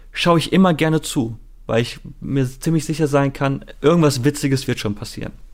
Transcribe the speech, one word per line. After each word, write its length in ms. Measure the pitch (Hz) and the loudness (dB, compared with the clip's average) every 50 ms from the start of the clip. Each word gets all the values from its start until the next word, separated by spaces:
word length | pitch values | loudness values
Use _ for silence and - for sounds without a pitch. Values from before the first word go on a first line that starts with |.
| - - | -20 -14
schaue 280 | - - - 175 170 165 | -8 -2 2 4 4 4
ich 120 | - - | 2 2
immer 220 | - 175 190 185 170 | 4 4 4 4 4
gerne 280 | 135 156 160 160 156 | 2 2 0 0 0
zu, 360 | - - - 156 117 113 113 - - - - - - - | -2 -2 -4 -4 -4 -4 -6 -12 -16 -20 -20 -14 -8 -2
weil 140 | 110 117 | 0 0
ich 180 | 120 - - - - - - - | 0 -2 -4 -12 -16 -18 -16 -12
mir 260 | - - 131 139 131 127 - - | -8 -4 -2 -2 -2 -2 -4 -6
ziemlich 260 | - 165 160 160 143 | -4 -2 -2 -2 -2
sicher 220 | - 160 147 160 143 | -4 -2 -2 0 0
sein 260 | 143 143 139 139 135 | 2 2 0 0 -2
kann, 300 | - 139 135 135 - - - - - | -2 -2 -4 -4 -4 -8 -12 -8 0
irgendwas 420 | - 143 170 175 160 147 135 123 120 | 2 4 4 6 6 4 4 2 2
Witziges 440 | 143 143 - - 143 135 131 - - | 0 0 0 0 0 0 0 0 -2
wird 120 | 123 - | -4 -4
schon 160 | - 107 101 | -4 -6 -6
passieren. 360 | - - - - - - - - - - - | -6 -8 -12 -12 -10 -12 -12 -12 -14 -18 -20